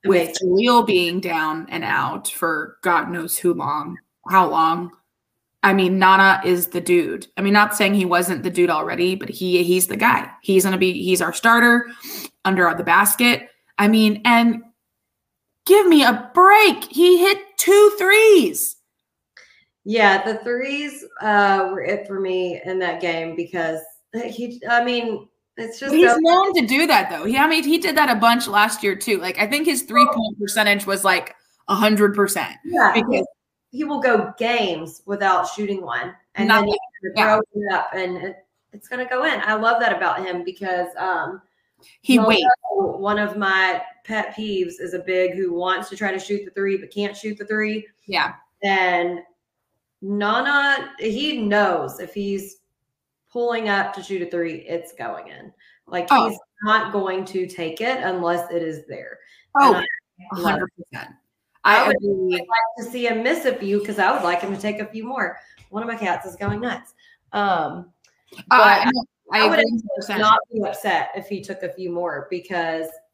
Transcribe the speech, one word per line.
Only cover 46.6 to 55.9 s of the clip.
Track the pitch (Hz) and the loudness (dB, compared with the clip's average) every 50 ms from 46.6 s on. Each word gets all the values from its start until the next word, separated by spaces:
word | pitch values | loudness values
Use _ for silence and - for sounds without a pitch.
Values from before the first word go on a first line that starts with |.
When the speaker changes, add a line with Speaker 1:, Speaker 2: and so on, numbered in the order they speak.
| 196 196 196 | -4 -2 -2
Speaker 2:
but | 190 - - - | -4 -6 -10 -8
can't | 202 202 202 208 | -6 -6 -6 -6
shoot | 202 - 214 214 | -10 -10 -12 -10
the | _ 202 | _ -10
three. | 208 214 214 214 214 214 214 214 _ _ _ _ | -6 -4 -4 -4 -4 -6 -8 -10 _ _ _ _
Speaker 1:
Yeah. | - 196 165 151 151 - - _ _ _ _ | -6 -4 -4 -4 -4 -6 -12 _ _ _ _
Speaker 2:
And | 202 196 196 190 185 180 175 170 175 175 180 170 - _ _ _ _ _ _ _ _ _ _ _ _ _ _ _ | -2 -2 0 0 0 0 0 0 -2 -4 -6 -8 -12 _ _ _ _ _ _ _ _ _ _ _ _ _ _ _
Nana, | - 196 202 202 202 208 220 240 262 285 285 285 277 277 277 254 - - - - | -8 -6 -4 -2 -2 -2 -2 -2 -2 0 0 0 2 0 -2 -2 -4 -12 -12 -8
he | 190 226 208 247 294 302 302 240 | -6 -6 -4 -4 -4 -4 -4 -4
knows | 214 202 202 208 208 190 175 156 143 127 - - | -2 0 2 2 2 2 0 -2 -4 -8 -10 -14
if | 180 175 - | -16 -14 -10
he's | 208 202 202 196 196 - - - _ _ _ _ _ _ _ _ _ _ _ _ _ _ _ | -10 -6 -6 -6 -8 -8 -12 -18 _ _ _ _ _ _ _ _ _ _ _ _ _ _ _
pulling | _ 240 240 240 233 226 220 214 | _ -6 -4 -2 -2 -4 -2 -2
up | 202 196 190 - | -2 -2 -2 -4
to | - 196 | -8 -12
shoot | 185 - 196 185 | -10 -8 -8 -8
a | 175 | -6
three, | 170 - 175 170 165 156 - | -6 -4 -4 -4 -6 -6 -12
it's | - - 165 170 170 - - | -10 -8 -8 -8 -10 -12 -16
going | - 117 113 90 87 85 85 | -14 -12 -12 -12 -12 -14 -18
in. | 73 67 - - _ _ _ _ _ _ _ | -20 -20 -20 -20 _ _ _ _ _ _ _
Like, | - | -10